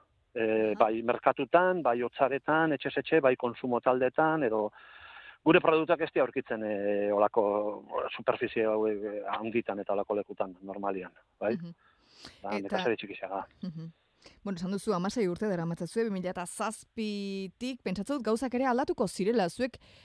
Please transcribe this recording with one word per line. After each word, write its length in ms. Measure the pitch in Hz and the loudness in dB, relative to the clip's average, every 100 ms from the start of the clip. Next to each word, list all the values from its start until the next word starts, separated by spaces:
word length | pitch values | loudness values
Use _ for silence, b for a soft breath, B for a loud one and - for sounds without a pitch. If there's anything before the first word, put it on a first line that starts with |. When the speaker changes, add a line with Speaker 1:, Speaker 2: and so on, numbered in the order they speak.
| _ _ _ 123 | _ _ _ -2
Speaker 1:
Eh, 380 | 110 110 110 104 | 2 2 2 4
Speaker 2:
Aha. 40 | |
Speaker 1:
bai 180 | 110 113 | 4 4
merkatutan, 800 | 117 117 135 139 135 170 185 185 | -2 2 2 0 4 4 4 2
bai 200 | 127 120 | 0 0
otzaretan, 720 | 120 - 131 135 - 156 160 | -2 0 0 2 2 2 4
etxez 240 | 139 139 143 | 0 -2 -4
etxe, 240 | - 160 | 2 4
bai 160 | 135 131 | 4 2
konsumo 420 | 120 113 127 120 | -2 -4 -2 0
taldetan, 640 | 131 127 127 - 156 160 | 2 2 2 2 2 2
edo 280 | 123 110 104 B B B B B B B 156 | 0 0 -2 B B B B B B B 4
gure 160 | 175 | 6
produktuak 400 | 160 160 160 160 | 6 4 2 0
ez 80 | 156 | 2
dira 140 | 165 123 | 2 0
aurkitzen, 360 | 131 - 110 107 | 0 -4 -4 -2
eh, 440 | 101 101 101 101 | 0 0 0 2
olako 720 | 104 104 117 101 104 104 101 - - 131 - | 4 4 4 2 2 -2 -6 -6 -6 -6 -4
superfizie 480 | 123 113 117 117 110 | -2 0 -2 0 2
hauek, 320 | 110 107 101 | 2 0 -2
eh, 200 | 104 104 98 | -4 -6 -6
handitan 480 | 101 110 113 107 101 | -6 -2 -2 -2 -6
eta 140 | - | -2
olako 220 | 101 101 104 | -2 0 -2
lekutan, 420 | - 101 95 87 | -4 -6 -6 -6
normalian, 500 | 95 98 98 95 90 _ _ - | -12 -6 -4 -4 -8 _ _ -6
bai? 160 | 101 143 | -4 -4
Speaker 2:
Mhm. 160 | 170 - B B B B B B | -6 -16 B B B B B B
Speaker 1:
Da, 80 | - | -6
Speaker 2:
Eta 100 | 104 | -6
Speaker 1:
nekazari 380 | 185 190 131 107 | -2 -2 0 -2
txikiaga. 480 | 101 - 92 98 - _ | -4 -10 -8 -8 -8 _
Speaker 2:
Mhm. 320 | - 160 165 _ b b b b | -12 -10 -14 _ b b b b
Bueno, 140 | 202 175 | -8 -6
esan 140 | 180 | -4
duzu, 200 | 196 220 | -4 0
hamasei 360 | 180 196 247 185 | 0 0 0 0
urte 180 | 175 214 | 0 -2
daramatzazue, 560 | 175 165 170 170 226 226 | -2 -2 -4 -4 -2 -2
bi 40 | |
mila 220 | 190 180 | -2 -6
eta 160 | 180 175 | -6 -8
zazpitik, 1400 | - 214 214 - 233 214 202 196 196 190 - 254 254 | -6 -6 -6 -14 -6 -6 -4 -6 -6 -8 -8 -8 -6
pentsatze 300 | 190 185 202 285 | -6 -6 -4 -2
dut 80 | 220 | 0
gauzak 260 | 220 262 247 | 0 0 0
ere 100 | 262 | 2
aldatuko 420 | 240 302 339 190 | 2 0 0 -2
zirela, 400 | - 196 233 170 | 0 2 2 2
zuek, 280 | - 247 - b b | 0 -4 -4 b b